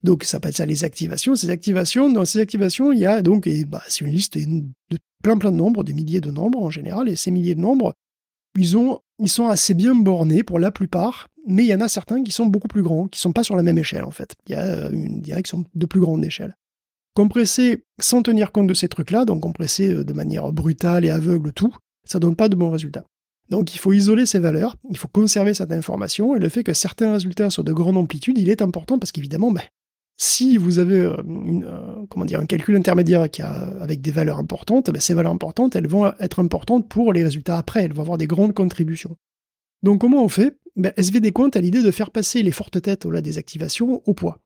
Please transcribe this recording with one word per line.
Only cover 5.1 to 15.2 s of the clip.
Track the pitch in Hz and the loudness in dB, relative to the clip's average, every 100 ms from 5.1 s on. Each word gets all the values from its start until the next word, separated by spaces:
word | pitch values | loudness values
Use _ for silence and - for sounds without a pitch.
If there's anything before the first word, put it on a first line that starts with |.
| _ | _
plein, | 202 226 | 0 2
plein | 202 | 2
de | 170 | 2
nombres, | 180 226 147 | 2 0 -2
des | |
milliers | 147 156 175 | -4 -2 -2
de | 147 | -4
nombres | 143 190 254 | -4 -2 -2
en | 180 | -2
général, | 156 147 185 254 | -6 -8 -4 -4
et | 170 | -2
ces | - | -2
milliers | 180 175 165 | 0 0 0
de | |
nombres, | 180 269 220 - _ _ _ _ _ 190 | 2 2 0 -4 _ _ _ _ _ 0
ils | 175 196 | 2 4
ont, | 247 254 _ _ | 2 0 _ _
ils | 208 | -2
sont | - 233 | 0 0
assez | 208 - | 2 2
bien | 175 214 254 | 2 4 4
bornés | 196 185 160 156 | 4 4 4 2
pour | 233 170 | 2 0
la | 180 | 0
plupart, | 196 190 180 202 - - _ 311 | 0 -4 -2 -2 -4 -16 _ 0
mais | 190 | 2
il | 240 | 4
y | |
en | 196 | 2
a | 226 | 0
certains | - - 240 | -4 -4 -2
qui | 247 | -2
sont | - 233 | 0 2
beaucoup | 202 208 | 2 0
plus | 208 | -2
grands, | 170 160 185 | 0 0 -2
qui | - | -4
sont | 185 | -2
pas | 175 | 0
sur | 233 190 | 0 2
la | |
même | 175 165 | 2 2
échelle, | 156 - | 0 -6
en | - | -10
fait. | 151 - - _ | -12 -16 -16 _
Il | |
y | 147 | -6
a, | 190 | -4
euh, | 165 147 | -4 -6
une, | 160 156 - | -6 -6 -8